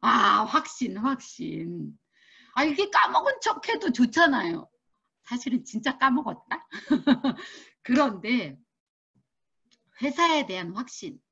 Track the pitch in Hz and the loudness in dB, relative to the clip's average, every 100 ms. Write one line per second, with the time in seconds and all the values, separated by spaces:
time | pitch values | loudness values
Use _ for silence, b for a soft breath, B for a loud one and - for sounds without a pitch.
0 | 226 233 202 202 226 302 - - 233 190 | 2 4 4 4 2 0 -2 -6 -6 -2
1 | 240 269 - - - 160 170 175 151 147 | -4 -4 -8 -12 -10 -8 -8 -8 -10 -14
2 | _ b b b b - 302 294 403 - | _ b b b b -2 0 0 0 2
3 | - - - - 453 440 - 440 403 240 | 4 2 2 -2 -2 -4 -4 -4 -2 2
4 | 240 - 330 262 180 165 - _ _ _ | 2 6 4 4 -2 -6 -10 _ _ _
5 | _ _ - 240 254 233 - 214 240 262 | _ _ -10 -8 -4 -4 -4 -6 -4 2
6 | 277 254 - - _ - - - - 302 | 2 2 -2 -10 _ -12 -10 -18 0 0
7 | - 269 277 - B B B B - 247 | 4 4 4 -4 B B B B 0 2
8 | 277 196 208 247 165 135 _ _ _ _ | 2 0 -2 -2 -2 -10 _ _ _ _
9 | _ _ _ _ _ _ _ _ _ _ | _ _ _ _ _ _ _ _ _ _
10 | 269 294 339 311 277 185 175 190 247 - | -4 0 2 2 0 -6 -6 -8 -10 -10
11 | 185 - _ | -14 -14 _